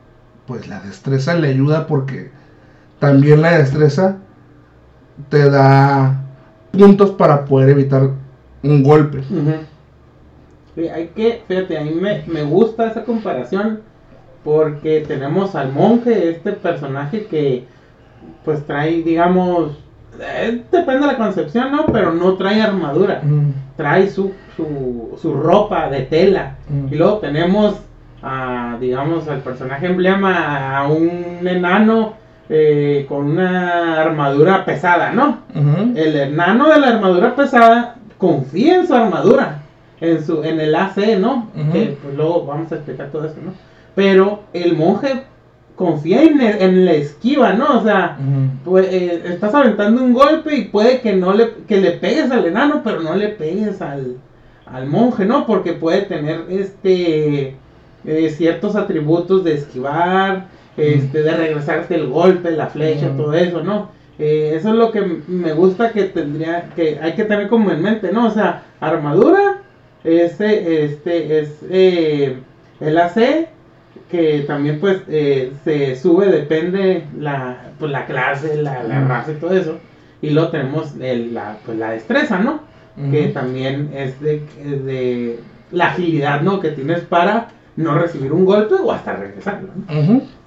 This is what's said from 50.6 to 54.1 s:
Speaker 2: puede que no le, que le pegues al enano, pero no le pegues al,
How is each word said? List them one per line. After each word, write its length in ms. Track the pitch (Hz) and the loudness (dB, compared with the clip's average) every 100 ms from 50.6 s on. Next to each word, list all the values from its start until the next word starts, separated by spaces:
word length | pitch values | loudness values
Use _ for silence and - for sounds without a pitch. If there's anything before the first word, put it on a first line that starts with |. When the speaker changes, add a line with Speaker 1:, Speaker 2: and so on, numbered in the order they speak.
| 185 | -2
Speaker 2:
puede 340 | 202 233 254 | 2 2 2
que 140 | 220 | 0
no 200 | 190 180 | 0 2
le, 160 | 208 226 - - | 2 2 -2 -2
que 120 | 196 | 2
le 120 | 175 | 2
pegues 380 | - 180 294 254 | 0 -2 0 0
al 160 | 240 170 | 0 0
enano, 340 | 196 294 294 | 0 0 0
pero 160 | 220 165 | -2 -4
no 140 | 156 | -4
le 140 | 185 - | -2 -4
pegues 540 | - 156 190 214 185 | -4 -6 -4 -4 -6
al, 340 | 156 139 127 | -8 -8 -10